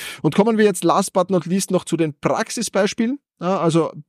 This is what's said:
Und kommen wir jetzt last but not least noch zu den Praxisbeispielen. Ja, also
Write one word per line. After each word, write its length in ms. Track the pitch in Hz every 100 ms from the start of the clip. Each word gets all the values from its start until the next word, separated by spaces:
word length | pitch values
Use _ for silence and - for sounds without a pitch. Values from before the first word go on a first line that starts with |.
| - -
Und 140 | 151 170
kommen 220 | 220 214
wir 80 | 208
jetzt 180 | 190
last 300 | 165 160 196
but 160 | 190 180
not 160 | 185 160
least 260 | 190 -
noch 140 | 180 -
zu 100 | 165
den 240 | 156 -
Praxisbeispielen. 1000 | 156 127 226 - 202 190 202 - 233 285 _ -
Ja, 200 | 175 190
also 320 | 165 160 156 151